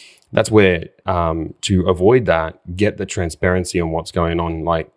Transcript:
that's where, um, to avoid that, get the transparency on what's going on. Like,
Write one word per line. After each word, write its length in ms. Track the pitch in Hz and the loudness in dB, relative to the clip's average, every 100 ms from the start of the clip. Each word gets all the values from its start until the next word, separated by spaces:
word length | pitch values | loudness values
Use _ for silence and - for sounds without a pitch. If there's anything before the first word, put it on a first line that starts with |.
| - _ _ | -20 _ _
that's 180 | - 110 | -2 2
where, 380 | 107 95 87 82 _ - | 4 6 4 -4 _ -4
um, 480 | 90 85 80 80 - | -2 0 -2 -6 -8
to 240 | - 95 90 | -2 0 2
avoid 380 | 87 95 127 92 | 2 4 4 4
that, 500 | 82 80 - - 90 | 0 -2 -8 -12 -2
get 200 | 104 - | -2 -2
the 100 | 95 | -8
transparency 760 | - 85 80 92 92 90 90 | -6 -6 -2 -2 0 -2 -4
on 100 | 82 | -2
what's 180 | 80 80 | -4 -6
going 300 | 90 82 82 | -2 -2 -2
on. 240 | 85 82 | -4 -4
Like, 260 | 78 82 80 | -2 -2 -4